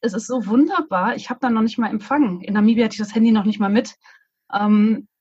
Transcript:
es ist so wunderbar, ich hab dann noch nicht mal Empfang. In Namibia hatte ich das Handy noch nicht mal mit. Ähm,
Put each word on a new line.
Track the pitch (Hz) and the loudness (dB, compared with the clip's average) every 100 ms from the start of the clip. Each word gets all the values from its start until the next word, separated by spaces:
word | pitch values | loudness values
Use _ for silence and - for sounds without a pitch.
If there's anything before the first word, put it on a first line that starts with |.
es | 220 | -6
ist | 185 - | -6 -6
so | 254 196 | -6 0
wunderbar, | 233 320 370 311 185 208 226 | 2 2 0 -2 -2 -2 -4
ich | - | -8
hab | 247 | -4
dann | 247 | -2
noch | 226 | 0
nicht | 220 226 | 0 -2
mal | 220 | -4
Empfang. | 214 - 285 247 180 | -6 -4 0 0 -2
In | - | -4
Namibia | 208 214 226 220 | 2 2 4 0
hatte | |
ich | - | -2
das | 208 226 | -4 2
Handy | 226 | 4
noch | 220 202 | 4 2
nicht | 214 | 0
mal | 202 | 0
mit. | 208 - - _ _ _ _ _ | 0 -2 -8 _ _ _ _ _
Ähm, | 208 208 214 214 214 - _ | -2 2 4 4 0 -6 _